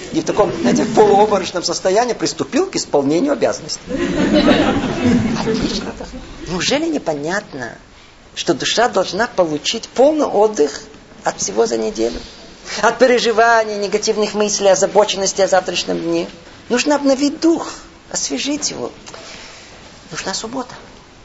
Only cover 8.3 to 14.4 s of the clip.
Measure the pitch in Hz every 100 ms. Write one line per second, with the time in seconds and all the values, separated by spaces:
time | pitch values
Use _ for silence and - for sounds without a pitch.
8.3 | - - 170 139 - 226 208 180 180 240
9.3 | - 170 151 - 233 - - 269 311 233
10.3 | 190 214 208 147 - - - - - -
11.3 | - - 196 226 113 110 104 113 120 -
12.3 | - - - - - 214 226 254 240 208
13.3 | 214 233 226 220 208 202 208 214 208 208
14.3 | 202